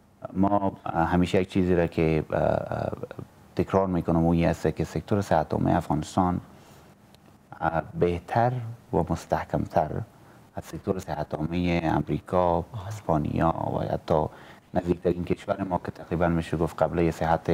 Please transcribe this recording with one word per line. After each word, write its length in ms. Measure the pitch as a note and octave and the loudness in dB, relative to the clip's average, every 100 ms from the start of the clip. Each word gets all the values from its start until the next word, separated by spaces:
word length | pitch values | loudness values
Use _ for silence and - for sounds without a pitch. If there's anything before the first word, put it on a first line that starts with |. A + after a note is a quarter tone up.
| _ _ - | _ _ -8
ما، 400 | F#2 G2 G2+ G2 - - | 0 2 2 0 -4 -4
اه، 220 | E2 F2+ | 0 2
همیشه 320 | F2+ F2 G2 | 2 4 2
یک 100 | F#2 | 2
چیزی 240 | G2 F2+ | 2 2
را 120 | F2 E2+ | 4 2
که، 380 | - D#2+ D#2+ D2+ | 2 2 2 0
اه، 80 | - | 0
اه، 520 | D2+ - - - - - - - - - - - | 2 0 -2 -4 -4 -6 -10 -12 -16 -18 -6 -2
تکرار 300 | E2+ G2+ F#2+ | 2 2 2
می‌کنم، 380 | F2 E2 E2 | 0 2 2
او 80 | E2+ | 4
این 160 | E2+ E2 | 4 2
است 280 | E2 D#2+ - | 2 0 -2
که 80 | |
سکتور 360 | E2 D#2+ - G2+ | -4 -6 -2 -2
صحت 320 | F#2+ D#2+ D2+ | 2 2 2
عامهٔ 220 | D#2+ F2 F2 | 0 2 0
افغانستان، 640 | - D2+ D2+ - F2+ F2+ - - - - - - - - - - _ - | 0 -2 -2 0 0 0 -6 -18 -20 -20 -20 -20 -20 -20 -20 -20 _ -4
اه، 220 | E2 E2 - E2 | -2 -2 -4 0
بهتر 520 | F2 F2 - A#2 B2 B2 A2+ - - | 0 0 -2 2 2 0 -6 -12 -2
و 40 | E2+ | 0
مستحکمتر 920 | E2 E2 - D#2+ - - - - D2+ - A2 - - - - - | 0 -2 -2 -4 -2 -2 0 0 0 -2 -8 -14 -20 -20 -18 -14
از 80 | |
سکتور 340 | - D#3+ - F#2 | -12 -8 -4 -4
صحت 360 | F2 D2+ - | -4 -6 -6
عامهٔ 460 | D#2 D#2 F2+ F2 F2 | -4 -4 0 0 0
امریکا، 800 | D#2+ D#2 D2+ D2+ - F#2 F2 E2+ - A2 F#2+ | 2 0 0 -4 -2 0 2 0 -2 -8 -10
اسپانیا 600 | G#2+ - D#2 D2+ E2 E2 | -6 -2 0 0 0 2
و 300 | - D2 - - | 0 -2 -4 -2
حتی 320 | - - D#2 C2+ - - - _ | -4 2 2 0 -4 -20 -20 _
نزدیکترین 500 | F2+ F2 E2+ F2+ F2 | -2 0 0 0 0
کشور 380 | F2 F#2 - G2 | -2 -4 -4 -4
ما 180 | F#2+ F2 | -4 -4
که 60 | - | -6
تقریباً 380 | - - E2 F2 | -12 -4 0 2
می‌شه 280 | E2+ D#2+ D#2+ | 2 0 0
گفت 260 | E2 - | 0 0
قبلهٔ 280 | D#2 E2 E2 | 0 2 2
صحت 400 | - D#2+ E2 - | 2 0 0 2